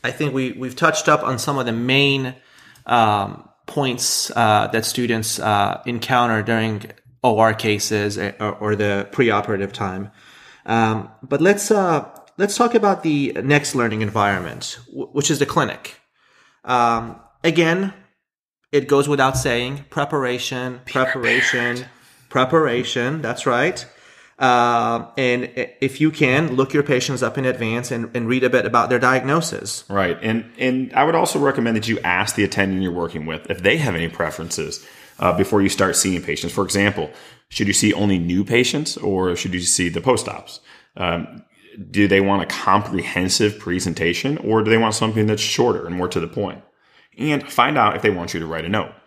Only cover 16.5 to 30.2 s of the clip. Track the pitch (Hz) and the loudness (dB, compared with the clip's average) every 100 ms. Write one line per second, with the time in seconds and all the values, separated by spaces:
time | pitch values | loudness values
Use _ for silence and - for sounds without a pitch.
16.5 | _ - 123 120 117 117 - _ _ 170 | _ -2 2 2 2 -4 -14 _ _ 0
17.5 | 160 165 180 196 - _ _ _ _ _ | 2 2 2 -2 -8 _ _ _ _ _
18.5 | _ _ 143 135 143 143 143 135 131 139 | _ _ 0 4 2 4 2 2 2 -2
19.5 | 120 123 143 143 - 143 147 127 123 - | -2 -2 -8 -8 -6 -4 -2 -2 -4 -6
20.5 | 131 127 123 - 135 127 135 117 117 - | -6 -8 -10 -6 -2 0 0 0 2 0
21.5 | 127 120 123 131 _ - _ _ 135 127 | 0 -2 -4 -10 _ -20 _ _ -2 2
22.5 | 165 151 120 - 131 123 160 113 123 143 | 2 2 0 -2 -2 -2 -4 -6 -4 -2
23.5 | 120 156 185 - _ - - - - 131 | 0 0 -2 -14 _ -20 -20 -20 0 2
24.5 | 123 120 117 113 117 - - 127 123 - | 4 4 2 0 -2 -6 -2 0 0 -4
25.5 | - - - 135 - 156 151 135 131 160 | -6 -8 -4 -4 2 0 4 4 4 2
26.5 | 127 135 151 143 127 127 131 117 139 127 | 0 2 2 2 0 0 -2 -2 0 -2
27.5 | 123 113 117 123 117 113 123 113 127 127 | -2 -2 -4 -4 -6 -6 -4 -2 2 2
28.5 | 123 107 117 113 123 127 131 123 160 165 | 2 2 2 2 4 4 2 2 0 -2
29.5 | - - - - 98 92 82 | -6 -8 -12 -4 0 0 0